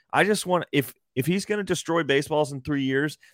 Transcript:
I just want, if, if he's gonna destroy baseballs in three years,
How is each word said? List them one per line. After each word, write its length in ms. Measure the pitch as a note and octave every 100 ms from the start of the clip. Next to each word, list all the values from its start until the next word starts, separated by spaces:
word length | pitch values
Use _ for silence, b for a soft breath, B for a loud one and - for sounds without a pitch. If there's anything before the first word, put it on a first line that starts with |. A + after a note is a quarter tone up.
| _
I 120 | C3
just 220 | F#3 G#3 F3+
want, 180 | F3+ -
if, 220 | C#3+ - - _
if 120 | - C3
he's 180 | F#3+
gonna 180 | - G#3
destroy 400 | G3 F3 - E3
baseballs 500 | C#3+ C#3 D3+ D3+ D3
in 100 | C#3+
three 200 | D3+ C#3+
years, 360 | C3 C3+ D3 - b